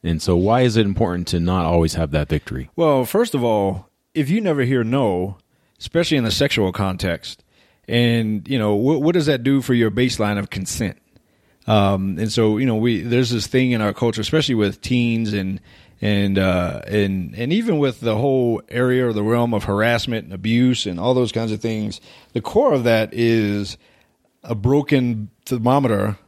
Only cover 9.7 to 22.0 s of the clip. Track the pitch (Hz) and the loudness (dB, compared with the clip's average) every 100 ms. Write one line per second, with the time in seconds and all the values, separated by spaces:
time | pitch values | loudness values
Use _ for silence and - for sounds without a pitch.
9.7 | 120 110 101 127 113 104 101 98 101 92 | 2 2 2 -2 0 -2 -2 -4 -8 -6
10.7 | - 107 - _ _ _ _ _ _ - | -4 -6 -6 _ _ _ _ _ _ 0
11.7 | 107 98 98 95 85 110 120 110 107 131 | 2 4 2 -2 -4 -2 0 2 2 0
12.7 | 110 120 107 78 120 120 117 - 131 127 | 0 0 -2 0 0 0 -2 0 0 2
13.7 | 120 107 - 117 110 104 156 143 117 104 | 0 -2 0 -2 -2 -2 0 0 0 0
14.7 | - - 127 120 113 110 101 95 95 - | -2 -2 0 2 0 -2 -2 -4 -8 -12
15.7 | - - _ 104 101 101 98 95 90 87 | -20 -20 _ 0 0 2 2 2 0 -2
16.7 | - - 104 98 95 85 98 120 196 233 | -6 -4 -2 0 -2 -6 -6 -2 -2 0
17.7 | 160 139 120 117 107 139 135 120 110 - | 0 0 -2 -2 0 0 2 0 -2 -4
18.7 | 120 127 127 123 107 104 120 120 107 - | -2 2 2 0 0 0 2 2 -2 -2
19.7 | 101 113 117 - 113 80 92 107 117 127 | 0 2 0 -2 -6 -6 -6 0 4 4
20.7 | 123 101 87 107 127 120 113 113 104 117 | 2 -4 -2 0 2 0 -2 -4 -4 -4
21.7 | 110 107 - | -4 -4 -8